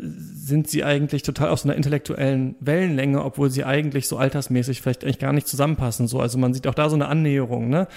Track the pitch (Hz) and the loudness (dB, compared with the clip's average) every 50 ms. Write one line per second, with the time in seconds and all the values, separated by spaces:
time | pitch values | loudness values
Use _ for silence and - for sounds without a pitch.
0 | - 151 151 - 160 156 - 147 151 135 143 156 151 - - 151 143 143 143 143 | -8 -10 -10 -12 -12 -14 -14 -12 -4 0 2 2 2 2 0 0 2 2 2 2
1 | 147 143 - 139 - - 135 - 156 165 156 - - 143 - - 131 139 147 143 | 2 0 0 -2 -2 -2 -2 0 0 0 0 0 0 0 0 2 2 2 0 0
2 | - - - - 139 135 135 131 131 131 - - 127 139 151 175 185 180 151 131 | -2 -4 -4 0 0 2 2 2 0 -2 -4 -4 -2 0 0 2 2 2 0 2
3 | 135 143 139 139 - 135 - - 143 135 127 135 135 131 135 147 151 151 139 139 | 2 2 2 2 0 -2 0 0 0 2 2 0 0 0 0 0 0 0 -2 -2
4 | 131 - - 117 135 135 - 143 135 - 127 123 120 135 127 - - 131 123 - | -2 -2 -2 0 0 0 0 -2 -2 0 0 0 0 0 -4 -2 -2 -2 -2 -2
5 | - 139 123 - 139 135 143 147 - - - 135 139 151 160 - 135 120 113 - | -2 -4 -2 -2 0 0 0 0 0 -2 0 0 0 2 2 0 0 -2 0 0
6 | 123 117 127 131 127 117 117 131 127 123 127 131 131 139 123 151 151 151 156 151 | -2 0 0 0 -2 0 0 2 2 2 2 0 -2 -2 0 0 2 2 2 2
7 | 143 143 147 160 156 147 139 139 131 113 123 117 117 120 135 175 190 - - | 2 2 2 2 2 2 2 2 0 0 -2 -2 0 0 0 0 0 -2 -6